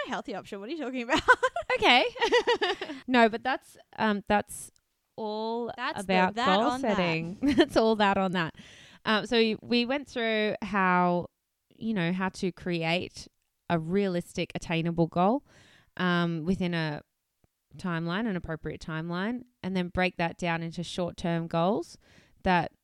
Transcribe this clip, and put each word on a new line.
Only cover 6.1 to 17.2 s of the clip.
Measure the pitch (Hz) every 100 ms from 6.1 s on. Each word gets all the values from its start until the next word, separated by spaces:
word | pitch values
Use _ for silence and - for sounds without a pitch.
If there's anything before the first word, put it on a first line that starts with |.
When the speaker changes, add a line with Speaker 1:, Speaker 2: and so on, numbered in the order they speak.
Speaker 2:
about | 185 185 208
Speaker 1:
that | 233
Speaker 2:
goal | 190 240
Speaker 1:
on | 254
that. | 254 202
Speaker 2:
setting. | 175 160 165 190
<laughs> |
That's | 277 262 302 -
all | 220 220
that | 202 202
on | 190
that. | 180 160 - - - - -
Um, | - 214 214
so | 240
y-, | 226 214
we | - 240 240
went | 277 269
through | 247 226 220 214 -
how, | 196 202 185 180 180 175 - _ _ _ _ _
you | 220
know, | 214 170
how | 185 190
to | - 190
create | - - 170 160 175 - - - _ _ _ -
a | 170
realistic, | 160 190 202 175 - - 165
attainable | - - 165 165 170 165
goal, | - 185 269 - - - _ _ -
um, | 180 175 170 165
within | 156 190 180
a | 170 160 147 - _